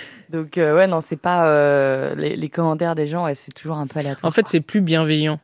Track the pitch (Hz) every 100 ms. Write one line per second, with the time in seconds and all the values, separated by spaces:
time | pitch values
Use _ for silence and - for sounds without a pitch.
0 | - - - 160 156 180 156 156 190 165
1 | - 156 180 180 160 147 143 143 135 135
2 | 135 147 151 - 156 - 165 156 170 160
3 | 147 170 165 139 - - 151 151 139 156
4 | 139 139 165 160 220 165 - 214 175 160
5 | 160 156 156 151